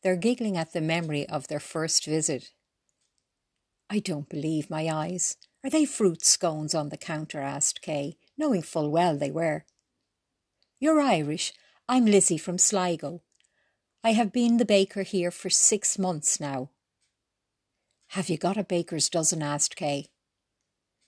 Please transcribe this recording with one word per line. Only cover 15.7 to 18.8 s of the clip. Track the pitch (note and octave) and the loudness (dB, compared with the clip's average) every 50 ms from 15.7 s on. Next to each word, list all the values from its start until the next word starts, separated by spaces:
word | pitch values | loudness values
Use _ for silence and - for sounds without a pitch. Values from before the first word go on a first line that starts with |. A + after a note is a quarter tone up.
| A3 G3 - - - - | 2 2 0 -2 -2 0
months | F#3+ F#3 F3 D3+ - - - - | 0 -2 -2 -2 -2 -2 -2 -2
now." | D#3 C#3+ C#3 C3 C3 C#3+ _ _ _ _ _ _ _ _ _ _ _ _ _ _ _ _ _ _ _ _ _ _ _ _ _ _ _ _ | -4 -4 -4 -4 -6 -8 _ _ _ _ _ _ _ _ _ _ _ _ _ _ _ _ _ _ _ _ _ _ _ _ _ _ _ _
"Have | - G3 F3 - | -6 -6 -2 -2
you | F3 D#3 | -2 0
got | - F3+ G3+ | 0 -2 0
a | G#3+ G3 | 0 -4
baker's | _ F#3 F3 | _ -2 -2